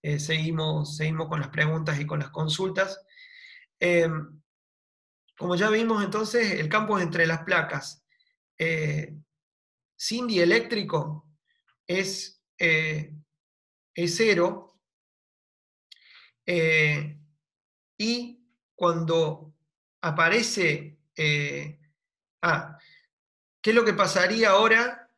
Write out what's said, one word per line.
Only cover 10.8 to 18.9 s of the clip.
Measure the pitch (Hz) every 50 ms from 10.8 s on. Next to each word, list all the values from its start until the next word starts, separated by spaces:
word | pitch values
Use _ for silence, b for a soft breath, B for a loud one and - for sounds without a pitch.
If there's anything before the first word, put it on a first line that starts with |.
| 190 156 - 156 147 - - - _ _ _ _ _ _ _ _ _ _ _ _ _
es, | _ 175 190 196 190 196 - - - _ _ _ _ _ _
eh, | 180 170 160 156 160 156 156 151 151 - - - - _ _ _ _ _ _ _ _ _ _ _ _ _ _
es | - 175 170 170 -
cero, | 226 226 202 170 175 190 - - - _ _ _ _ _ _ _ _ _ _ _ _ _ _ _ _ _ _ _ _ _ _ _ _ _ B B B B B B B B B B _
eh, | - 180 170 160 160 160 156 151 151 151 147 151 - - - - _ _ _ _ _ _ _ _ _ _ _ _ _ _ _
y | 214 226 240 240 240 240 - _ _ _ _ _ _ _ _
cuando | - 180 170